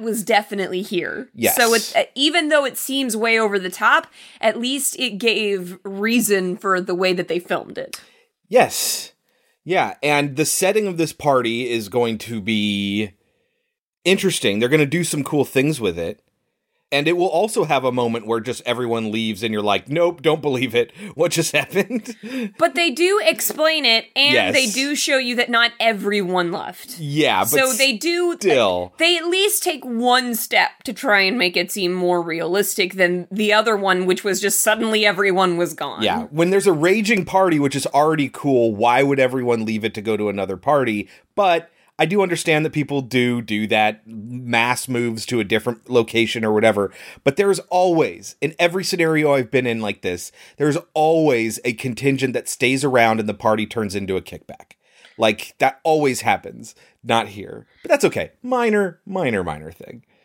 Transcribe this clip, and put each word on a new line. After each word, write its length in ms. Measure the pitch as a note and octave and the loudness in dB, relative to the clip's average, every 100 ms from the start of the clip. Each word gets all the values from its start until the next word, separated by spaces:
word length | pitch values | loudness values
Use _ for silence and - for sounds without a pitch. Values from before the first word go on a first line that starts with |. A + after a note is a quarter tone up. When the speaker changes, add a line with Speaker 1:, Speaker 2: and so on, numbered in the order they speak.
Speaker 1:
was 220 | A3+ A3 | -4 -4
definitely 580 | F#3 G#3 G#3+ G3+ F#3+ F#3 | 2 0 0 -6 -4 -6
here. 480 | G#3 E3+ D#3 - C4 | -4 -4 -4 -8 -12
Speaker 2:
Yes. 220 | - A2+ - | -2 0 2
Speaker 1:
So 180 | A#3 A#3 | 4 2
it, 180 | - - | 2 0
uh, 80 | - | 0
even 360 | - D4 E4+ D4+ | 0 0 2 2
though 160 | D4+ C4+ | 2 0
it 120 | - | -4
seems 380 | - C4+ C4 G#3+ | -6 -4 -2 0
way 240 | A3+ A3+ | 2 2
over 180 | A3 G3+ | 2 0
the 120 | F#3 | -4
top, 380 | F3 A3 D4 - - - - | -2 2 2 0 -18 -20 -2
at 180 | A3+ A#3 | -2 0
least 380 | B3 C4+ - - | -4 -4 -4 -4
it 120 | B3+ F#3+ | -6 -2
gave 580 | A#3 G#3 G#3+ G3 F3 F#3 G3+ | 0 0 0 -2 -6 -12 -10
reason 720 | G3 G#3+ A#3+ G#3 G3 F#3 F3+ | -4 0 0 2 2 0 -4
for 240 | G3 F3+ | -2 -2
the 140 | F#3+ F3+ | -2 0
way 180 | F#3 | 0
that 140 | F3+ F3 | 0 -2
they 100 | E3+ | -4
filmed 380 | - E3+ - - | -4 -6 -6 -12
it. 240 | - - - _ _ _ - | -12 -14 -20 _ _ _ 2
Speaker 2:
Yes. 600 | A#3+ C3 - - - - _ _ _ _ _ C#3+ | 4 4 0 -4 -6 -10 _ _ _ _ _ -2
Yeah, 280 | F#3 A2+ - | 0 0 -2
and 320 | D3 D3 D3 C3+ | 0 0 0 -2
the 100 | D3+ | -2
setting 400 | - F#3 G#3+ G#3 | 0 0 0 0
of 120 | E3 | -2
this 140 | D#3+ | -4
party 560 | - D3+ C3 A#2 A#2 B2 | -2 0 2 2 -2 -2
is 180 | A#2 G2+ | -4 -2
going 300 | B2 A#2 A2 | -2 0 -4
to 200 | A2 A#2 | -8 -8
be 720 | G2 A2 G#2 G2+ G2+ G2+ G#2+ _ _ _ _ _ _ _ _ _ | -2 0 2 0 0 -2 -4 _ _ _ _ _ _ _ _ _
interesting. 560 | F3 G3 F#3+ - A#2+ G2+ | 0 2 2 0 0 2
They're 100 | A#2+ | 2
gonna 160 | D#3 C#3+ | 2 2
do 180 | E3 | 0
some 200 | D#3+ D3+ | -2 -4
cool 220 | C3+ D3 C3 | -2 -2 0
things 340 | C3+ C#3+ D3+ | 2 0 0
with 180 | G#2 E2 | -2 -4
it. 240 | E2+ - _ _ _ _ _ _ - | -6 -8 _ _ _ _ _ _ -6
And 160 | C#3 D3 | -2 0
it 60 | F3 | 2
will 100 | F3+ | 0
also 360 | D#3+ G#3+ A3 | 0 0 0
have 200 | D#3 C#3 | 0 0
a 80 | B2+ | 0
moment 360 | B2 A#2+ A#2 G#2+ | 0 0 -2 -2
where 120 | A2+ | -4
just 220 | A2+ A#2 | -4 -6
everyone 480 | A#2+ A#2+ B2 A2+ A2 | -4 -4 -2 -2 -2
leaves 300 | A2 A2 G2 | -2 -4 -4
and 100 | A2+ | -4
you're 120 | G#2+ | -2
like, 260 | G#2 G2 A#2+ | 0 0 0
"Nope, 320 | D#3 F3 E3+ | 0 0 0
don't 200 | D3+ D#3 | -2 0
believe 340 | D3 B2+ B2+ A#2 | 0 -2 0 0
it. 160 | A#2 - G3+ C#3 | -2 -6 -10 -2
What 160 | E3+ | -2
just 200 | D#3+ D#3+ | 0 -2
<laughs> 40 | D3+ | -2
happened?" 600 | F3 F#3+ F#3+ B3 B3 A3 G#3+ C4 G#3+ - | -2 -2 -2 -4 -8 -16 -10 -8 -8 -2
Speaker 1:
But 160 | E4+ F4 | 0 0
they 160 | E4+ | -2
do 280 | B3 F4+ G4+ E4 | 0 0 2 0
explain 600 | - - C4 D#4 D#4 B3+ | 0 -4 0 0 2 2
it, 200 | A3+ - - | 0 0 0
and 180 | C#4+ | 2
Speaker 2:
Yes. 200 | B3 F#2 | 4 2
Speaker 1:
they 140 | C4 B3 | 2 0
do 280 | A#3+ C#4 D4 | -2 -2 -2
show 220 | - C4+ | 0 0
you 180 | B3 B3 | 0 -2
that 140 | A#3+ | 0
not 220 | A#3+ A#3 A#3 | 2 0 0
everyone 720 | A3+ G#3 G3 G#3 F3+ F#3 F3 | -2 0 -2 -2 0 0 -2
left. 480 | E3+ - - - - | -4 -10 -14 -16 -12
Speaker 2:
Yeah, 400 | D3 D3 C#3 G2 | -4 0 2 4
but 100 | G2 | 2
Speaker 1:
So 240 | - C4 | 2 0
they 200 | A3+ C4+ | 2 0
do, 420 | G#3+ E4 F4 F4 E4+ | 0 -2 0 -2 0
Speaker 2:
still. 540 | G3+ C3+ G#2 F2+ F2+ - | 2 4 4 2 -4 0
Speaker 1:
they 180 | E4 F4 | 0 2
at 80 | E4+ | 0
least 380 | F#4 G4 - | 0 0 0
take 200 | F4+ D4 | -4 -6
one 520 | C4 A#3 B3 B3 B3 A3+ | -6 -2 2 2 2 -6
step 480 | - G#3+ - - | 0 0 0 -2
to 100 | - | -12
try 280 | G3 C4 G3+ | -6 2 2
and 180 | F#3+ A#3 | 2 2
make 180 | F3+ F3+ | 0 0
it 140 | F3 | -4
seem 200 | G#3+ F3+ | -2 -2
more 300 | F3+ F3+ F3 | 0 0 0
realistic 720 | E3+ E3 D#3+ F#3+ G3+ - F#3 | -2 -4 -2 0 0 0 -2
than 340 | F#3+ F3 F3+ E3+ | 2 0 0 -4
the 200 | F#3+ G#3 | -2 2
other 240 | G#3 A3 G#3 | 2 2 2
one, 300 | F#3+ F#3 F#3 | 2 0 2
which 180 | F#3 | 0
was 160 | G#3 F#3 | 0 -2
just 200 | G3 - | 0 0
suddenly 460 | A3 A3 A3+ A3 G#3 | 0 0 2 2 2
everyone 500 | F#3 G3 F#3 F#3 E3+ | 2 2 2 2 2
was 160 | F3 | -2
gone. 300 | E3 C#3+ F2 | -4 -10 -2
Speaker 2:
Yeah, 220 | G#3+ E2 - | -2 -2 -4
when 220 | D3+ F3 | 0 2
there's 160 | G3 G3 | 4 4
a 40 | |
raging 540 | D#3 E3+ G#3+ G#3 A3 E3 | 4 4 2 2 0 2
party, 340 | F#3+ F#3+ D3+ | 2 4 4
which 160 | C#3 C#3 | 2 0
is 120 | - | 0
already 420 | C#3 D3+ D#3 C3+ | 2 2 2 -2
cool, 420 | - C#3+ B2+ A#2 G2+ | -2 2 4 2 2
why 260 | A#2 B2 | 4 4
would 180 | C#3 C#3 | 4 4
everyone 460 | B2+ C3 B2 A#2 A2 | 2 2 0 0 0
leave 180 | A2 | -2
it 120 | A2 A2+ | -4 -4
to 60 | |
go 120 | G2+ G#2+ | -4 -2
to 140 | G#2 | -2
another 260 | G2 F#2+ F#2 | -2 -4 -4
party? 540 | - D3 B2 G#2+ F#2+ - _ - | 0 2 2 -2 -6 -14 _ 0
But 360 | G3 E3 - _ _ - | 2 2 -2 _ _ -2
I 80 | D#3+ | 0
do 160 | G3+ | 2
understand 440 | F#3 E3 - D#3 D#3 | 0 0 0 0 0
that 60 | |
people 260 | D#3 C#3 C#3+ | -2 -2 -4
do 400 | B2 B2+ B2 A#2+ | -2 0 2 0
do 260 | A2 G#2 G#2+ | -4 -4 0
that, 380 | G#2+ G#2+ G#2+ A2 | 2 2 0 -12
mass 840 | A2+ A2 B2 B2 A#2 A#2+ B2 - | -16 -12 -10 -2 0 2 0 -2
moves 360 | A#2+ A#2+ A2+ - | -2 -2 -4 -4
to 120 | B2 | -2
a 60 | G2 | 0
different 440 | G#2+ A#2+ A#2+ - | 0 -2 -8 0
location 540 | B2 A2+ A#2 A2+ A#2+ | 0 2 2 0 0
or 80 | A2 | 0
whatever. 400 | G#2+ A2 G#2 F#2+ - - - | 4 4 4 -2 -6 -20 -2
But 140 | - - | -2 2
there's 220 | G3+ F#3 - | 2 2 0
always, 640 | F3+ F#3 E3 A#2+ F2 G2 - | 2 4 4 0 -2 -16 -8
in 120 | C#3+ - | -6 0
every 240 | F3 F#3 | 0 0
scenario 480 | - F3+ E3 D#3 D3+ | -4 0 2 2 2
I've 160 | C#3 B2+ | 2 2
been 160 | C3 B2 | 0 0
in 140 | A2+ | -2
like 220 | G#2 G2+ | -4 -4
this, 320 | F#2 F2+ - - - - | -4 -6 -10 -18 -14 -2
there's 180 | D3+ D3 - | 0 0 -4
always 640 | D#3 D#3 E3 D#3 A#2+ A2+ G#2+ | 0 2 4 4 2 0 -2
a 80 | B2 | -6
contingent 640 | A#2 C3 A2 C3+ C3+ C3 | -6 -6 -2 0 0 0
that 160 | A#2+ - | -2 -6
stays 340 | - B2+ C3 | 0 0 2
around 380 | C#3 B2 A2+ A2 | 2 4 4 2
and 80 | G#2+ | -2
the 40 | |
party 320 | G2+ A2+ G#2+ G#2+ | -2 0 0 -2
turns 300 | A#2 G#2 G2 | -4 -4 -4
into 220 | G2 F#2+ | -4 -6
a 40 | |
kickback. 520 | - E2 - - - _ _ _ - - | -6 -16 -16 -20 -20 _ _ _ -14 0
Like, 380 | A2 G#2 - - | 0 0 -6 -2
that 200 | C3+ - | -2 0
always 360 | E3 D#3 D3 A#2+ | 0 2 2 0
happens. 560 | A#2 G2 - - A2 - _ _ | 0 -2 -4 -16 -20 -20 _ _
Not 280 | A#2 A2+ G#2 | -2 -2 -2
here. 360 | G2+ F#2+ A2 - _ | -10 -14 -16 -18 _
But 100 | - | -2
that's 120 | C#4+ | 2
okay. 280 | F#3 - E2 _ | 2 0 -8 _
Minor, 560 | B3 B3+ A#3 G#3 F#3+ E3+ - | -4 -2 0 0 -2 -6 -10
minor, 360 | F#3+ C#3+ G#2 F2 | -4 -2 -2 -4
minor 260 | D2+ D#2 | -8 -12
thing. 320 | - - A#2+ _ _ | -18 -20 -20 _ _